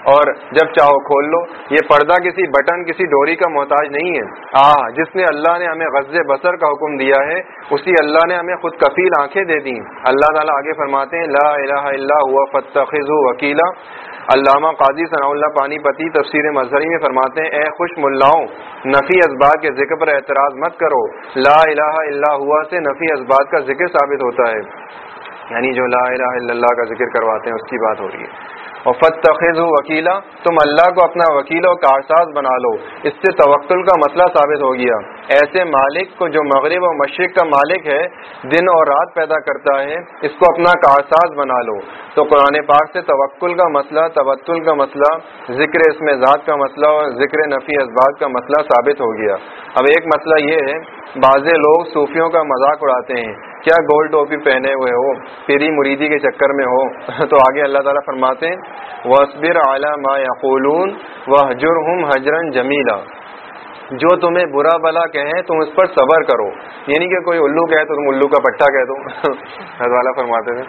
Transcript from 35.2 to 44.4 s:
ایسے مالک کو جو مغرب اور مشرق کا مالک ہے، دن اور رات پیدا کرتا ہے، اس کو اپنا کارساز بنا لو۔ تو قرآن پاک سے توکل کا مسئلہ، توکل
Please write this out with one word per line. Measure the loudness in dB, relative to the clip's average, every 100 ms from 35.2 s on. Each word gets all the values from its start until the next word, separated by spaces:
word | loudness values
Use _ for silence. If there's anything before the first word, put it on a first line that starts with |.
| 0
ایسے | 2 2 0
مالک | 0 2 0 -2 -8 -4
کو | -2
جو | 0
مغرب | 2 2 2 0 -2
اور | -2
مشرق | -4 -2 -2 0
کا | 2
مالک | 2 2 0 -2
ہے، | -2 -4 -8 -20 -16
دن | -2 0 4
اور | 4 4
رات | 2 -2 -4
پیدا | -2 -2
کرتا | -2 -4 0 0
ہے، | -2 -8 -12 -8
اس | -8
کو | 2 2
اپنا | 4 2
کارساز | 4 4 4 4 2 2 0
بنا | -2 -2
لو۔ | -4 -8 -10 -18 -6
تو | -2
قرآن | 4 6 6 2 2
پاک | 2 2
سے | -4
توکل | -2 0 0 -2 -6
کا | 0 2
مسئلہ، | 2 -2 -2 0
توکل | 0 0 -2